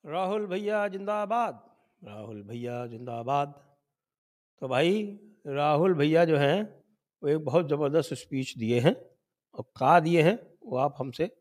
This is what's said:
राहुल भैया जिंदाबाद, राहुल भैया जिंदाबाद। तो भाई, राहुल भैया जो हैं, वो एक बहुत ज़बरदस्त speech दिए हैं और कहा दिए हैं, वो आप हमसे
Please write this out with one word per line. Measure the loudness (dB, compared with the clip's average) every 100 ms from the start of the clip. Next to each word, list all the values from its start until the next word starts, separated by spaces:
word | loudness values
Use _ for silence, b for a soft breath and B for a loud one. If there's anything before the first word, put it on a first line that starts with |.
राहुल | -6 -4 -2 -4 -4
भैया | -6 -2 -2 -2
जिंदाबाद, | -6 -6 -4 -2 -2 -2 -6 _ _ _ _
राहुल | -18 -14 -14 -14 -12
भैया | -10 -8 -8 -10
जिंदाबाद। | -12 -12 -10 -2 0 -2 -8 _ _ _ _ _ _ _ _ _ _
तो | -4
भाई, | 0 2 0 -2 -10 -20 _ -8
राहुल | -2 2 4 4
भैया | 4 4 4 4
जो | 4
हैं, | 4 2 -2 -12 _ _ _ _
वो | -2
एक | -2 2
बहुत | 0 0
ज़बरदस्त | -2 0 0 -2 -8
speech | -8 -6 -6 -6
दिए | 0 4
हैं | 2 2 -10 _ _ _ _ -16
और | -16 0
कहा | 6 6
दिए | 6 4
हैं, | 4 2 -6 _
वो | -8 -2
आप | -2 -2
हमसे | -10 -6 -8 _